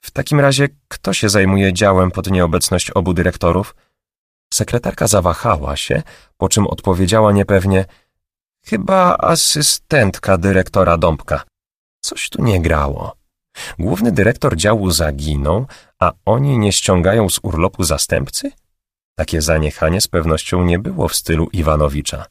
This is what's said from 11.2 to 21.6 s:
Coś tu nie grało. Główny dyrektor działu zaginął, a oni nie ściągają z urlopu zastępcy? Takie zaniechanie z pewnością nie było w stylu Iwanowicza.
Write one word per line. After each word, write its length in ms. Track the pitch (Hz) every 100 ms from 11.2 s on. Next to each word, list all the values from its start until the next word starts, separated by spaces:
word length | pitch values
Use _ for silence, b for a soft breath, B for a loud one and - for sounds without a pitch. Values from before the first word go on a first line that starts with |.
| - 73 - _ _ _ _ _
Coś 300 | - - -
tu 120 | -
nie 180 | 123 95
grało. 560 | 82 78 71 69 - - _ _ _ B B B
Główny 340 | 85 180 233
dyrektor 440 | 156 101 - 147 80
działu 340 | 101 110 95
zaginął, 760 | 80 80 69 73 73 69 95 131 B B _
a 140 | 87 -
oni 340 | - 113 143 127
nie 140 | 104
ściągają 560 | - - 92 87 113 98
z 120 | -
urlopu 420 | - 82 90 -
zastępcy? 680 | 85 76 - 82 - - 277 - _ _ _ _ _ -
Takie 240 | 82 85
zaniechanie 580 | 76 80 76 - 80 92
z 80 | -
pewnością 560 | 90 80 78 - 90
nie 140 | 90 87
było 300 | 110 190 85
w 80 | -
stylu 320 | - 80 82
Iwanowicza. 760 | 90